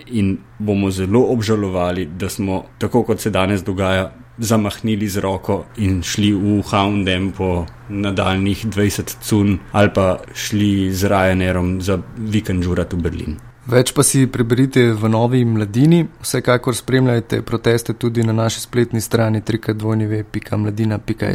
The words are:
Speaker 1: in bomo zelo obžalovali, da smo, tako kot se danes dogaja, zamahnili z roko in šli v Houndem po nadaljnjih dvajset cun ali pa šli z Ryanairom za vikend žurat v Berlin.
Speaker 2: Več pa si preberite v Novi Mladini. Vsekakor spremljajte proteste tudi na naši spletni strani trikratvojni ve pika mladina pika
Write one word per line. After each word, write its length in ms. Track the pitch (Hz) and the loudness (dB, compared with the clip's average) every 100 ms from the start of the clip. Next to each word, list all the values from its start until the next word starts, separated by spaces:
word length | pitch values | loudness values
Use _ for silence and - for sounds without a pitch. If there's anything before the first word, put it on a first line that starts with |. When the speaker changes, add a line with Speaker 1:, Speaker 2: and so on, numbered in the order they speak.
| - 113 | -4 0
Speaker 1:
in 200 | 98 95 - - | 0 -2 -8 -6
bomo 300 | 104 98 98 | -2 0 0
zelo 360 | 92 92 117 107 | 0 2 2 4
obžalovali, 720 | 120 104 107 101 90 90 90 80 90 | 2 0 0 0 -2 -2 -2 -6 -6
da 120 | 92 | -6
smo, 360 | - 98 92 - - | -4 -2 -4 -6 -6
tako 260 | 104 123 | 0 0
kot 180 | 113 104 | 0 -2
se 80 | 113 | -2
danes 340 | 92 95 101 | 0 0 0
dogaja, 460 | 92 95 95 95 95 - - - | -2 -2 0 0 -2 -8 -18 -8
zamahnili 640 | 110 113 104 - 113 104 104 | 0 0 0 -2 -2 -2 -2
z 140 | 98 | -2
roko 440 | 95 95 - 95 - - | -2 -2 -2 -4 -4 -2
in 240 | 98 92 | 0 0
šli 300 | - - 104 | -2 0 2
v 280 | 101 104 104 - | 2 2 0 2
Houndem 640 | 104 98 104 95 92 95 | 0 2 0 0 0 -2
po 340 | 87 92 87 85 - - | -2 -2 -2 -4 -10 -10
nadaljnjih 760 | 101 101 98 95 95 98 98 113 | -4 -2 -2 0 0 0 -2 -2
dvajset 520 | 98 101 - - - | 0 0 0 -6 -10
cun 380 | - 107 101 92 - | 0 2 2 0 -2
ali 220 | 101 104 | 2 2
pa 240 | 101 92 90 - | 4 2 0 -6
šli 580 | - - 104 104 98 95 | -10 -4 0 2 2 0
z 140 | 95 98 | 0 2
Ryanairom 720 | 98 95 92 92 90 90 92 | 2 4 2 2 0 0 -2
za 180 | 92 92 - - | -2 -2 -4 -8
vikend 460 | 110 107 - 90 | -2 -2 0 -2
žurat 300 | 90 87 85 | 0 -2 -2
v 80 | 90 | -2
Berlin. 380 | 82 82 80 76 - - - | -4 -4 -8 -10 -14 -16 2
Speaker 2:
Več 220 | 123 127 | 2 4
pa 100 | - | 2
si 220 | 135 139 123 | 2 4 2
preberite 600 | 117 117 123 135 135 120 107 | 2 0 2 2 4 4 2
v 120 | 110 | 0
Novi 340 | 110 120 127 117 | 2 2 2 2
Mladini. 560 | 110 104 113 151 170 156 - | 0 0 2 6 4 2 -6
Vsekakor 520 | - 127 123 123 135 113 | -6 -2 0 0 0 -4
spremljajte 680 | - 131 127 117 - 110 - | 0 2 4 2 0 -4 -2
proteste 480 | 113 117 117 - | -2 2 0 0
tudi 320 | 110 120 117 113 | -4 -2 0 0
na 80 | |
naši 300 | 110 113 - | 2 0 -4
spletni 380 | - 120 120 113 | -2 0 0 -2
strani 420 | - 113 110 110 104 | 0 0 2 0 -2
trikratvojni 640 | 113 - 107 107 110 107 | -2 -2 -2 -2 0 0
ve 140 | 107 | -4
pika 340 | 104 107 - 107 | -4 -8 -4 -2
mladina 400 | 104 104 110 107 | -2 -2 -2 -2
pika 320 | - 110 104 | -4 -4 -2